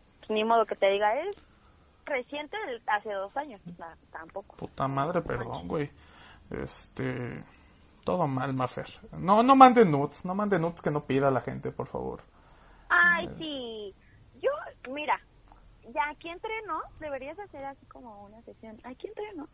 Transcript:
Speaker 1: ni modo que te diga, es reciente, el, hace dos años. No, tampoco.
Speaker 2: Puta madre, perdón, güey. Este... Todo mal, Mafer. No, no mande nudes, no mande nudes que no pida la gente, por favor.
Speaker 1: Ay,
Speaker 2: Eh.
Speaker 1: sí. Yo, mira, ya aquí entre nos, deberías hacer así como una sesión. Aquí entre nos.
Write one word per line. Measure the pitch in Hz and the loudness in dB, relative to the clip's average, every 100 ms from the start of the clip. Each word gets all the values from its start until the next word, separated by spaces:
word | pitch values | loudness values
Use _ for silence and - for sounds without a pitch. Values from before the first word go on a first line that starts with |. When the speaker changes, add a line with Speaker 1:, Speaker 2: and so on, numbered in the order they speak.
| _ _ - | _ _ -4
Speaker 1:
ni | 214 | 0
modo | 220 233 214 | 4 4 2
que | |
te | - 196 | 2 2
diga, | 202 208 254 | 4 2 0
es | 370 403 - _ _ _ _ _ | -4 -8 -14 _ _ _ _ _
reciente, | - 269 247 294 302 415 392 | -6 -6 -6 -10 -8 -8 -8
el, | 233 - | -8 -2
hace | 208 220 | -2 -2
dos | 196 196 - | -6 -6 -6
años. | 294 202 170 175 | -8 -12 -16 -16
No, | 170 160 _ | -16 -18 _
tampoco. | 160 165 196 - - | -16 -14 -14 -14 -14
Speaker 2:
Puta | 165 - 135 | -12 -6 -4
madre, | 139 147 175 | -2 -2 -2
perdón, | - 123 117 131 175 | -2 -4 -6 -10 -6
güey. | 170 147 - - - - - - | -4 -4 -10 -20 -20 -20 -20 -12
Este... | - 67 - - - 131 127 123 - - - - _ - - | -10 -10 -12 -14 -8 -6 -6 -8 -10 -14 -20 -20 _ -20 -8
Todo | - 185 151 | -2 0 0
mal, | 131 139 | -2 -2
Mafer. | 131 123 - - - - | -2 -4 -6 -12 -14 -16
No, | 160 160 208 | -4 4 6
no | 247 | 8
mande | 269 262 240 | 12 12 12
nudes, | 202 143 147 - | 6 6 0 -4
no | 180 | -6
mande | 190 208 185 | -4 0 2
nudes | 165 170 | 2 -2
que | 170 | -2
no | 147 - | -2 0
pida | 131 139 | 2 4
la | 127 | 2
gente, | - 131 - | -2 -8 -8
por | - - | -8 -8
favor. | - 64 - - - - - - - - | -6 -8 -10 -14 -20 -20 -20 -20 -16 0
Speaker 1:
Ay, | 349 349 339 - | 4 4 2 -2
Speaker 2:
Eh. | - | -8
Speaker 1:
sí. | 320 277 240 220 208 370 _ - - - | -8 -8 -8 -10 -12 -16 _ -20 -20 -4
Yo, | 381 587 679 - - | -2 -2 -6 -14 -10
mira, | 285 302 214 - - - - - - 226 | -6 -2 -2 -4 -20 -20 -20 -20 -20 -10
ya | 277 294 | -6 -4
aquí | 302 339 | -6 -14
entre | 359 440 440 427 | -10 -8 -8 -6
nos, | 320 508 - | -8 -8 -12
deberías | 302 269 262 330 | -10 -8 -10 -12
hacer | 403 294 277 | -14 -12 -12
así | 269 - | -14 -20
como | 269 247 202 | -20 -18 -18
una | 202 220 | -20 -20
sesión. | 226 202 220 220 | -20 -20 -18 -18
Aquí | 240 254 370 | -16 -14 -12
entre | 415 415 | -10 -10
nos. | 370 294 | -12 -14